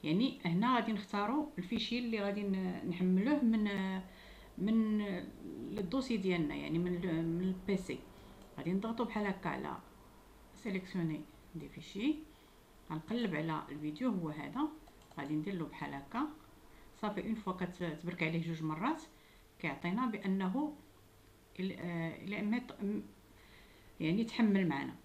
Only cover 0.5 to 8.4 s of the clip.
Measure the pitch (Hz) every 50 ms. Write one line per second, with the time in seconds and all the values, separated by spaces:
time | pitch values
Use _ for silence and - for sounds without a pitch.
0.5 | 170 180 220 247 262 240 214 226 220 190 - - - 202 202 214 254 302 302 -
1.5 | - - 185 - 233 214 - - 233 247 247 233 226 214 202 202 196 208 202 202
2.5 | 190 190 185 185 180 - - - 175 175 185 185 185 185 202 262 302 285 262 226
3.5 | 220 220 208 202 202 196 190 190 190 190 185 - - - - - - - - -
4.5 | - - 180 214 226 226 220 214 214 214 208 202 190 175 - - - - - -
5.5 | - - 120 - 196 208 196 170 254 269 262 254 233 208 185 190 180 170 160 143
6.5 | 143 143 143 147 156 170 175 180 180 175 175 180 160 165 165 165 165 170 185 190
7.5 | 185 - - - 196 185 - - - - - - - - - - - -